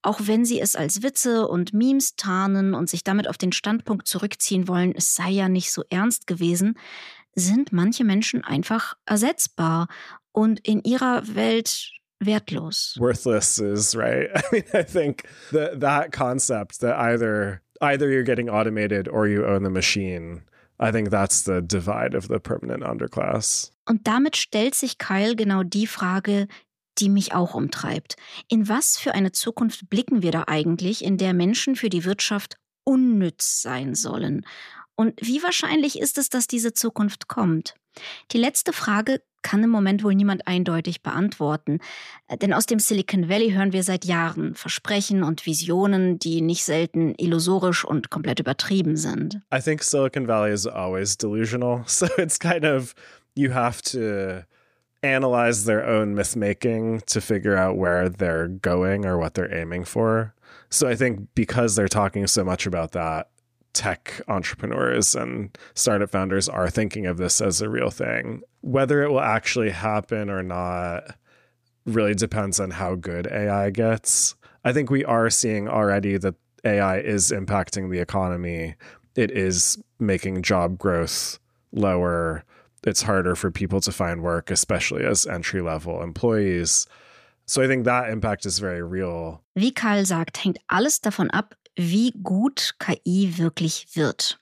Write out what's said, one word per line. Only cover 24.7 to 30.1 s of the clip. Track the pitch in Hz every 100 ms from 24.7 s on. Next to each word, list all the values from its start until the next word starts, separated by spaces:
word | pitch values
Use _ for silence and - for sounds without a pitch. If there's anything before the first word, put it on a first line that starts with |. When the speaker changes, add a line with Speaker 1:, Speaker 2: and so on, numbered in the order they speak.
Speaker 1:
sich | - 254 -
Kyle | - 190 214 233
genau | 208 190
die | 180 202 220
Frage, | - 185 190 208 202 202 - _ _ _ -
die | 202
mich | 202 190
auch | - 175
umtreibt. | - - - - 156 - - - - -
In | 226 208
was | 233 - -
für | 277
eine | - 190
Zukunft | - 233 - 226 - 190
blicken | 202 254